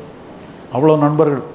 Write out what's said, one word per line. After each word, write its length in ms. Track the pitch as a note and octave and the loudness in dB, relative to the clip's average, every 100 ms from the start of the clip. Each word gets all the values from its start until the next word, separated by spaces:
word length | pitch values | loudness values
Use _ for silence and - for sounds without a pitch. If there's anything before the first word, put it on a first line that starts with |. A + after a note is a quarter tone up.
| - - - - - - - | -18 -20 -20 -20 -20 -20 -10
அவ்வளோ 240 | B2 D#3 D#3 | 0 2 2
நண்பர்கள், 440 | D3 D3+ D3 C3+ - | 2 0 0 -2 -8